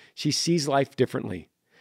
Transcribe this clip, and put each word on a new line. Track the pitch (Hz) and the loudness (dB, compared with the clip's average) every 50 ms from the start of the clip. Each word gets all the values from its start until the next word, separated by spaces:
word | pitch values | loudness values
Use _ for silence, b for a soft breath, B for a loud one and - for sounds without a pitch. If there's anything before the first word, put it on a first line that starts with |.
| B B B | B B B
She | - - 151 | -4 -2 -2
sees | 139 - - 165 170 170 135 147 | -2 0 0 2 0 0 0 2
life | 139 139 135 - - | 2 0 0 0 0
differently. | - 127 - - - 120 110 98 85 76 - _ _ b b b b | 0 0 0 0 -4 -6 -6 -8 -10 -12 -16 _ _ b b b b